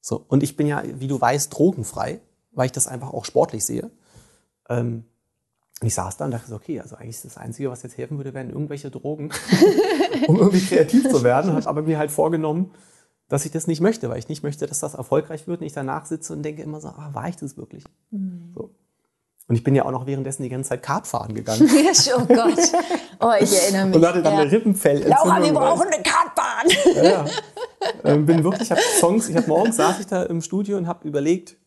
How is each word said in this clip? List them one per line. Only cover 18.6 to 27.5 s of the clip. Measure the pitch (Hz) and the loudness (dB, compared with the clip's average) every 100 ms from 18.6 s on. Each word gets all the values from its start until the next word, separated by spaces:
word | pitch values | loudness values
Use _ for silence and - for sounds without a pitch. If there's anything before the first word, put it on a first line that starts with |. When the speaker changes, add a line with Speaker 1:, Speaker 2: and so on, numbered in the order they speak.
| - _ _ _ _ _ _ _ _ | -16 _ _ _ _ _ _ _ _
Speaker 1:
Und | 117 | -2
ich | |
bin | 120 139 | 2 2
ja | 127 | 0
auch | |
noch | 131 127 | -4 -6
währenddessen | 139 135 139 | -6 -6 -8
die | 127 | -8
ganze | 127 131 | -8 -8
Zeit | 123 | -8
Kart | - 151 - | -4 -6 -4
fahren | 120 110 110 | -8 -6 -10
gegangen. | 110 110 294 277 | -6 2 6 6
Speaker 2:
<laughs> | 311 | 6
Ja, | |
schon, | 359 285 254 | 4 2 2
oh | 208 | 4
Gott. | 233 240 - 339 339 339 359 - - | 4 4 2 2 2 -2 -6 -8 -2
Oh, | 233 214 | 2 4
ich | 196 196 | 4 4
erinnere | 180 196 190 | 4 2 4
mich. | 175 | 4
Speaker 1:
Und | 165 | 4
hatte | 180 | 4
dann | 160 | 2
Speaker 2:
Ja. | 151 | 2
Speaker 1:
eine | 147 | 4
Rippenfellentzündung, | 208 226 190 156 143 - 262 302 | 2 2 2 2 2 4 4 4
Speaker 2:
"Laura, | - | 4
wir | 302 302 | 4 4
Speaker 1:
weil | |
Speaker 2:
brauchen | 269 330 381 | 2 2 0
eine | 311 | 0
Kartbahn." | - 320 349 - - - 311 554 554 - | 0 0 0 -2 -4 0 2 4 4 6
Speaker 1:
Ja, | |
ja. | 349 185 220 403 - | 4 4 0 -6 -10